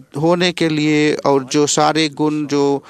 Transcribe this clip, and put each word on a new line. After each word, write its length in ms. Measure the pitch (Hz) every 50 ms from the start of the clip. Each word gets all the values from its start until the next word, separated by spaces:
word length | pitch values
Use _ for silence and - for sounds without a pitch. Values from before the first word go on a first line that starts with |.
| 131 _ - -
होने 320 | 156 165 175 175 180 180
के 180 | 165 - 170 160
लिए 460 | 156 151 151 151 151 147 151 151 -
और 280 | - - 143 139 139 131
जो 240 | 123 - 147 147
सारे 420 | 143 - 160 151 151 156 160 160 160
गुण 360 | 139 139 151 151 151 151 151
जो 380 | 135 143 143 143 143 139 139 -